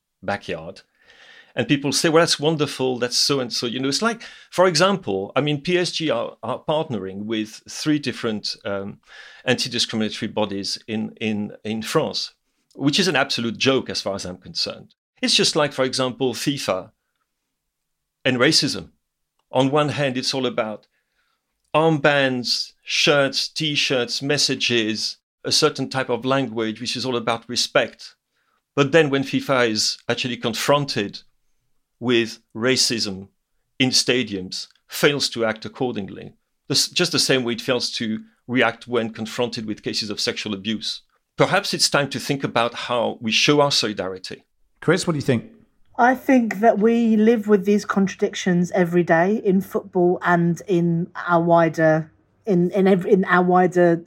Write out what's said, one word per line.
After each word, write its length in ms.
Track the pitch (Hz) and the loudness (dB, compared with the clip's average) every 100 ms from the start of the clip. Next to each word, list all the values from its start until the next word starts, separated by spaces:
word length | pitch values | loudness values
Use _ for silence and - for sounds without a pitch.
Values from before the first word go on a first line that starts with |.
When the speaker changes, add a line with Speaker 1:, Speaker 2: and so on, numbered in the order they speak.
| _ _ | _ _
Speaker 1:
backyard. 580 | 95 101 - 82 82 - _ _ _ _ - - _ | -6 -6 -6 -10 -10 -16 _ _ _ _ -20 -20 _
And 140 | 131 117 | -4 0
people 240 | 139 143 | 0 0
say, 180 | 135 170 | 0 2
"Well, 120 | 156 | 4
that's 160 | 170 - | 4 2
wonderful, 600 | 151 156 143 - 131 123 | 0 0 -2 -2 -4 -2
that's 180 | 120 - | -2 0
so 240 | - 139 | 0 0
and 100 | 120 | -4
so." 160 | - - | -6 -6
You 140 | 127 | -4
know, 80 | 135 | -4
it's 140 | 139 | -2
like, 200 | 226 226 - - - | -2 -4 -12 -20 -4
for 160 | - 190 | 2 4
example, 640 | 156 185 196 110 95 98 | 4 2 2 -2 -4 -2
I 60 | 131 | -2
mean, 220 | 147 147 | 0 -2
P 160 | 175 175 | 0 0
S 120 | 175 | 0
G 180 | - 156 | -2 -2
are, 260 | 117 107 - | -2 -4 -8
are 200 | 113 123 - | -8 -6 -2
partnering 560 | 156 160 107 95 98 | -2 -2 -6 -6 -8
with 380 | 104 110 107 - - | -4 -4 -4 -10 -16
three 300 | - 156 151 | -4 0 0
different, 580 | 131 113 117 104 - - | -2 -4 -4 -4 -6 -8
um, 340 | 107 101 98 - _ - - - | -6 -6 -8 -14 _ -20 -20 -6
anti-discriminatory 840 | 127 120 135 117 - 110 107 - 110 | -2 0 -2 -4 -2 -2 -4 -4 -6
bodies 480 | 110 104 98 95 - - | -2 -4 -4 -6 -8 -6
in, 260 | 110 110 - | -6 -6 -6
in, 320 | 110 104 104 - | -4 -4 -6 -8
in 160 | 107 110 | -8 -8
France, 540 | 110 160 110 - - _ _ _ _ | -4 -2 -2 -6 -10 _ _ _ _
which 240 | - 139 - | -4 0 2
is 100 | - | 2
an 80 | 135 | 0
absolute 400 | 139 - 117 95 | 0 -2 -4 0
joke 320 | 131 131 - | 0 0 -2
as 140 | 92 | -6
far 140 | 104 98 | -6 -6
as 100 | 90 | -8
I'm 100 | 92 | -12
concerned. 580 | - - 101 98 - _ _ _ | -12 -8 -6 -8 -18 _ _ _
It's 120 | - | 0
just 220 | - 185 160 | 2 2 2
like, 160 | 147 | 0
for 120 | - | 0
example, 500 | 131 131 127 120 131 | -2 -2 -4 -2 -2
fifa 560 | 110 - 139 - 92 - _ _ _ _ _ _ _ _ _ _ _ _ _ | 0 -2 -2 -2 -4 -6 _ _ _ _ _ _ _ _ _ _ _ _ _
and 140 | 135 123 | -2 2
racism. 540 | 139 156 139 98 85 _ _ _ _ _ _ | 4 4 0 -4 -12 _ _ _ _ _ _
On 200 | 127 135 | 0 2
one 200 | 151 147 | 2 0
hand, 280 | 120 139 127 | 0 -2 -2
it's 160 | - | -4
all 100 | 135 | -2
about 420 | 123 113 110 104 _ _ _ _ _ _ _ _ _ | -2 -2 -4 -8 _ _ _ _ _ _ _ _ _
armbands, 1000 | 151 160 151 151 143 135 127 120 - - _ | 2 2 4 2 2 2 0 -2 -4 -6 _
shirts, 640 | - - 165 143 135 - - | -6 0 2 4 2 -2 -6
T-shirts, 720 | - 156 139 - 131 117 - | -4 -4 -2 0 0 -2 -4
messages, 960 | 139 143 - 135 - 120 110 107 - - _ _ | -2 0 0 0 0 0 0 -2 -6 -8 _ _
a 100 | - | -2
certain 360 | - 151 143 135 | 2 2 0 -4
type 220 | 135 127 | -4 -2
of 140 | 117 131 | -2 0
language, 540 | 139 127 113 110 110 | 0 0 -2 -4 -4
which 160 | 120 127 | -6 -4
is 100 | 131 | -4
all 100 | 120 | -2
about 320 | 117 113 - | -2 -4 -4
respect. 640 | 117 - 139 113 - - _ _ _ _ _ _ | -4 0 0 0 -4 -20 _ _ _ _ _ _
But 180 | - 139 | 0 4
then 160 | 165 151 | 4 4
when 140 | 135 | 0
fifa 460 | 135 131 135 131 120 | 0 -2 0 2 2
is 260 | 107 - - - | 0 -2 -4 -4
actually 300 | 120 127 117 | -4 -4 -4
confronted 840 | 120 107 - 143 139 117 101 - - _ _ _ _ _ _ _ | -4 -2 2 2 2 -4 -4 -8 -20 _ _ _ _ _ _ _
with 420 | 117 120 113 - _ | 0 2 2 -6 _
racism 720 | 110 123 127 - 113 104 95 98 _ _ _ _ - | -4 0 2 0 -2 -4 -8 -14 _ _ _ _ 0
in 100 | 127 | 2
stadiums, 800 | - - 127 110 98 92 - - _ _ | 2 2 0 -2 -6 -8 -10 -12 _ _
fails 440 | - 151 143 - | 0 0 2 -2
to 160 | 120 110 | -2 -2
act 180 | 107 | -2
accordingly, 720 | 107 - 127 110 95 - 90 - _ _ - | -10 -6 -4 -4 -8 -12 -18 -20 _ _ -4
the 60 | |
s-, 140 | 139 - | -2 -2
just 240 | - 170 | -2 0
the 60 | 143 | 0
same 240 | - 131 | 2 2
way 120 | 120 | 0
it 60 | 117 | -2
fails 300 | - 123 - | -2 -2 -2
to 300 | - 113 110 - _ - | -4 -4 -6 -10 _ -4
react 400 | 120 117 - 117 | 0 0 0 -4
when 240 | 120 113 | -2 -2
confronted 540 | 110 110 - 120 120 | -6 -8 -4 -4 -6
with 180 | 107 104 | -8 -8
cases 280 | 120 104 104 | -6 -6 -6
of 100 | 101 | -4
sexual 320 | - 110 107 | -4 -4 -6
abuse. 480 | 98 101 107 - - _ _ _ - | -6 -4 -6 -6 -10 _ _ _ -2
Perhaps 360 | 131 185 202 | 0 0 -2
it's 160 | 175 - | -2 0
time 220 | 147 139 | 0 0
to 100 | 120 | -4
think 240 | - 139 | -4 -4
about 300 | - 117 117 | -2 0 -2
how 440 | - - 123 107 110 | -2 -4 0 0 -2
we 80 | 113 | -2
show 280 | 110 - 147 | 2 4 4
our 80 | 143 | 4
solidarity. 760 | - 110 98 92 92 - - _ _ _ _ | 2 -2 -4 -6 -10 -14 -16 _ _ _ _
Speaker 2:
Chris, 260 | - 180 180 | 0 2 0
what 80 | |
do 40 | 147 | -2
you 40 | |
think? 300 | - 120 - - _ _ _ - | 0 0 -2 -16 _ _ _ 2
Speaker 3:
I 160 | 247 | 2
think 460 | 254 - 262 220 196 | 4 4 4 2 2
that 180 | 226 208 | 2 4
we 380 | 226 233 233 214 | 4 4 4 4
live 320 | 220 240 208 | 4 4 4
with 160 | 208 | 2
these 220 | 185 208 - | 4 2 2
contradictions 840 | 196 190 - 196 - 190 175 175 | 0 0 0 -4 -2 0 2 2
every 300 | 190 170 175 | 2 2 2
day 340 | 170 165 185 220 | 4 4 4 2
in 200 | 214 190 | 2 2
football 560 | 185 - 196 185 175 180 | 0 -6 -4 2 2 2
and 380 | 175 175 170 160 - | 2 2 2 0 0
in 420 | 175 170 165 180 - 175 | 0 2 0 -4 -8 0
our 160 | 170 | 2
wider, 720 | 170 170 165 160 160 156 156 _ _ _ | 4 4 4 4 2 2 -2 _ _ _
in, 260 | - 175 175 | 0 2 2
in 140 | 202 190 | 4 4
ev-, 200 | 196 190 | 4 4
in 180 | 185 | 2
our 180 | 190 180 | 4 2
wider 640 | 180 180 180 180 175 165 | 4 4 4 4 4 4